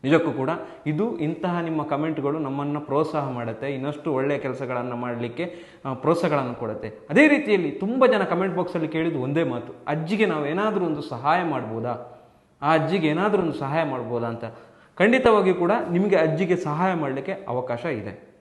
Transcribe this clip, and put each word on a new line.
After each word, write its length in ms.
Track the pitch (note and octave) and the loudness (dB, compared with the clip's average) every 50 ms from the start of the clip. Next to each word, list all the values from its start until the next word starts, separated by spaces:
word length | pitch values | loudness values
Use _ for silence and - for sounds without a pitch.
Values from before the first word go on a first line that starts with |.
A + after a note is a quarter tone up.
| - | 2
ನಿಜಕ್ಕೂ 280 | C3 D3+ D#3+ E3+ D#3+ - | 4 4 4 4 2 -2
ಕೂಡ 180 | C#3 C3 C3+ E3 E3+ - - - - - | -2 -2 -2 -2 -4 -6 -12 -16 -8 -4
ಇದು, 320 | D3+ D#3 D3+ G#3 A#3 A#3 - | -4 0 0 0 -2 -2 -2
ಇಂತಹ 420 | D#3 D3+ E3+ E3 - F3+ F3 F3 | -2 -4 -4 -2 -4 -2 -2 -2
ನಿಮ್ಮ 220 | E3+ E3 D#3+ D#3 C#3+ | -2 -2 -2 -2 -2
ಕಾಮೆಂಟ್‌ಗಳು 560 | D3 C#3+ C#3 D#3 D#3+ D#3+ D3+ C3+ C#3+ C#3+ D#3+ | -2 -2 -2 -2 -2 -2 -2 -2 -2 -2 -2
ನಮ್ಮನ್ನು 420 | D3+ C3+ C3+ C#3 C#3+ C#3+ D3 D3 | -4 -4 -4 -4 -4 -4 -4 -4
ಪ್ರೋತ್ಸಾಹ 500 | D3 - C#3 C#3+ D#3 D3+ - D#3 C#3 C3+ | -4 0 0 0 0 0 0 -4 -2 -2
ಮಾಡುತ್ತೆ, 440 | B2+ A#2+ A#2 A#2 A2 - C3+ C#3 C#3 | -4 -6 -6 -6 -6 -6 -6 -6 -4
ಇನ್ನಷ್ಟು 400 | C3 C3 C#3+ D3 D3 - E3 D3 | -4 -4 -6 -6 -6 -4 -2 0
ಒಳ್ಳೆಯ 240 | B2+ C3+ C#3 D3 C#3+ | 0 2 0 0 -2
ಕೆಲಸಗಳನ್ನು 580 | C#3+ C3+ B2+ B2+ C#3 B2 B2+ B2 A#2+ B2+ B2 | -2 -4 -4 -4 -4 -4 -4 -4 -4 -4 -6
ಮಾಡಲಿಕ್ಕೆ, 580 | A#2+ B2 B2 A#2+ A#2 A#2+ A#2+ A#2 - E3+ - - - - - - - - | -6 -4 -4 -4 -4 -4 -6 -4 -6 -8 -8 -8 -14 -18 -20 -20 -12 -8
ಆ, 100 | C3+ C3 | -8 -8
ಪ್ರೋತ್ಸಾಹಗಳನ್ನು 600 | B2 - D3 E3 E3 F3 E3+ D3+ C#3+ C3 B2 A#2+ | -2 2 2 2 2 2 2 2 0 0 -2 -6
ಕೊಡುತ್ತೆ. 340 | - A#2+ A2 G#2+ G#2+ - A2 - - - - | -6 -6 -6 -6 -6 -8 -10 -10 -12 -10 0
ಅದೇ 180 | D3 G#3 D4 D#4 | 6 6 8 8
ರೀತಿಯಲ್ಲಿ 420 | D4 C4+ - G#3+ G#3 F#3+ E3+ D3+ | 6 4 2 2 2 2 2 0
ತುಂಬ 360 | C3+ - - G3+ A#3+ C4 C4 | -4 -4 -4 -2 2 4 6
ಜನ 160 | B3 B3 G#3 G3 | 6 6 4 2
ಕಾಮೆಂಟ್ 340 | - F3 F3 F#3+ F#3+ E3 | 0 0 0 0 0 0
ಬಾಕ್ಸಲ್ಲಿ 320 | F3 F3 F3 - F3 D#3 D3+ | -2 -4 -2 -2 -2 -4 -2
ಕೇಳಿದ್ದು 320 | D#3 D#3+ D#3+ E3+ D#3 C#3 | -2 0 0 0 0 -2
ಒಂದೇ 240 | B2 C3+ C#3+ D#3+ E3 | -2 0 2 0 0
ಮಾತು, 300 | C3+ B2 A#2+ A#2 - - - - - | 0 -2 -4 -6 -10 -14 -12 -4 -4
"ಅಜ್ಜಿಗೆ 380 | D3 D#3+ D#3+ D#3+ G#3 G3+ A3 | -2 -2 0 -2 2 2 2
ನಾವು 200 | F#3+ E3 D#3 D3 | 2 2 0 -2
ಏನಾದರೂ 380 | C#3+ D3+ F#3 G#3 A3 G3+ G3 F3+ | -2 -2 0 0 0 0 0 0
ಒಂದು 180 | E3 D#3 D3 - | -2 -2 -4 -6
ಸಹಾಯ 420 | - C3 A#2 B2+ C#3+ D#3+ F3+ F3+ | -8 -8 -4 0 2 2 2 2
ಮಾಡ್ಬೋದಾ, 800 | E3+ D3 B2+ A#2+ A2 A2 A2+ A2+ B2 A#2+ A2 - - - - - - _ _ _ _ _ _ - | 0 -2 -2 -4 -4 -6 -4 -4 -4 -4 -6 -8 -16 -18 -20 -20 -20 _ _ _ _ _ _ 2
ಆ 100 | D3 D#3+ | 4 4
ಅಜ್ಜಿಗೆ 360 | D#3+ D3+ C#3+ E3+ G3+ D#3+ D3+ | 4 4 2 0 2 2 2
ಏನಾದರೂ 340 | D3+ D#3 F#3+ G#3+ G3+ G3+ F3+ | 2 2 2 2 2 2 2
ಒಂದು 100 | D#3+ C#3 | 0 -2
ಸಹಾಯ 320 | - D3 C3+ C#3+ E3 D#3+ | -2 -4 -2 -2 -2 0
ಮಾಡ್ಬೋದಾ?" 420 | D3 C3+ B2+ A#2 A2+ A#2+ A#2+ A#2 | 0 -2 -4 -4 -4 -4 -2 -2
ಅಂತ. 180 | A#2 A2+ A2 A#2+ A2+ - - - - - _ - _ _ - | -4 -4 -6 -8 -12 -12 -14 -20 -20 -20 _ -20 _ _ 2
ಖಂಡಿತವಾಗಿಯೂ 560 | F3+ G#3+ A#3+ C4 B3+ A#3+ A3 G#3 F#3+ F#3 F3+ | 4 4 4 6 6 6 6 6 6 4 4
ಕೂಡ 180 | F3+ F3 E3+ G#3 A#3+ A#3 - | 4 4 2 2 2 0 0
ನಿಮಗೆ 260 | E3+ F3 F#3+ G#3 F#3+ | 2 2 4 4 4
ಅಜ್ಜಿಗೆ 400 | E3+ D#3+ D#3+ D3+ D3+ F#3+ E3+ F3+ | 4 4 4 2 2 2 2 2
ಸಹಾಯ 380 | F3 F3 D#3 D3 D#3 F3+ F#3+ F#3 | 0 0 -2 -2 0 2 2 2
ಮಾಡಲಿಕ್ಕೆ 380 | E3 D3+ C#3 C3 C3+ C3+ - F3+ - - - | 0 -2 -2 -4 -4 -6 -6 -8 -8 -6 -6
ಅವಕಾಶ 360 | A#2+ B2+ B2 B2 A#2+ A#2 - | -4 -4 -4 -4 -6 -4 -4
ಇದೆ. 500 | E3+ C#3+ A2 G2 G#2 F#2+ - - - _ _ | -4 -4 -4 -6 -8 -12 -14 -18 -20 _ _